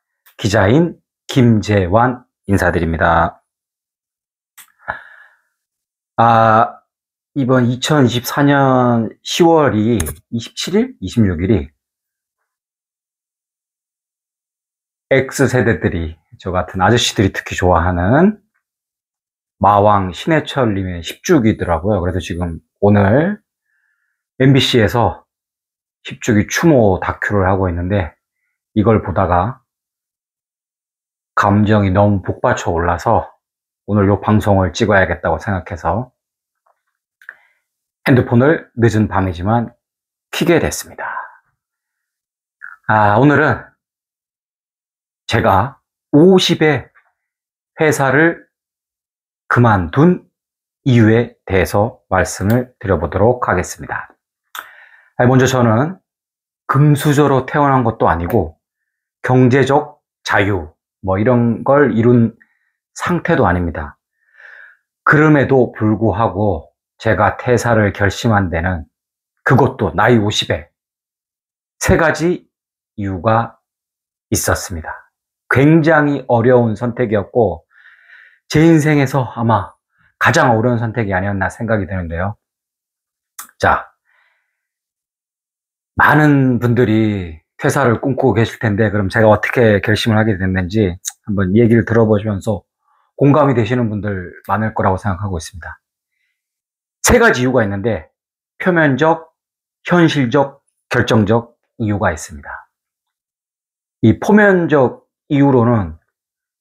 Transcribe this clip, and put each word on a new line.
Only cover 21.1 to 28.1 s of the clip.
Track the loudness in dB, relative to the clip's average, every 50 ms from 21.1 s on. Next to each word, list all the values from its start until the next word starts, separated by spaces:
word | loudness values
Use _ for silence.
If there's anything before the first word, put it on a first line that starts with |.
| -14 -10 -2
주기더라고요. | 0 0 2 2 2 0 -2 -2 -4 -4 -2 -2 -2 -2 -2
그래서 | -2 -4 -4 -6
지금 | -6 -8 -8 -8 -8 -8 -8 -10 _ _ _ -2
오늘 | 0 2 4 4 4 2 2 2 0 0 -4 -8 _ _ _ _ _ _ _ _ _ _ _ _ _ _ _ _ _ _ _ 0
엠비씨에서 | 2 2 4 2 2 0 0 0 0 2 0 0 -2 -2 -4 -6 _ _ _ _ _ _ _ _ _ _ _ _ _ _ _ _ -20
십 | -18 -18 -10 -4
주기 | -2 0 0 0 -2
추모 | -4 -2 2 2 4 4 4 2 0 0
다큐를 | -4 -6 -8 -6 -6 -4 -2 -2 0 0
하고 | 0 0 -2 -2
있는데, | -2 -4 -4 -4 -2 -4 -4 -6